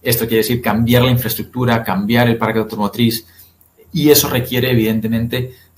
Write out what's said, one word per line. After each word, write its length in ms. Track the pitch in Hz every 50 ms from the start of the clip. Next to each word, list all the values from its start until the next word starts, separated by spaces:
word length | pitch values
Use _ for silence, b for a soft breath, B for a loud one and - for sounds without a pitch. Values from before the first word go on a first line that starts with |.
| _
Esto 220 | 127 117 117 117
quiere 160 | 107 113 113 107
decir 180 | - 123 123
cambiar 420 | - 117 104 110 117 113 120 123 123
la 80 | 127
infraestructura, 720 | 123 123 - 107 - - 107 - - 127 127 117 117 113 117
cambiar 460 | - 95 92 101 104 117 120 123 117
el 80 | 113
parque 220 | 113 113 110 107 110
automotriz, 680 | 110 110 - 104 104 101 - - 120 117 113 - - B B B B B B _ _ _ _ _ - _ -
y 180 | 170 143 151
eso 180 | 147 143 - 131
requiere, 420 | 135 123 120 - 127 123 120 127
evidentemente, 840 | 127 117 110 110 110 110 107 110 113 113 117 117 - 127 123 B B B B B B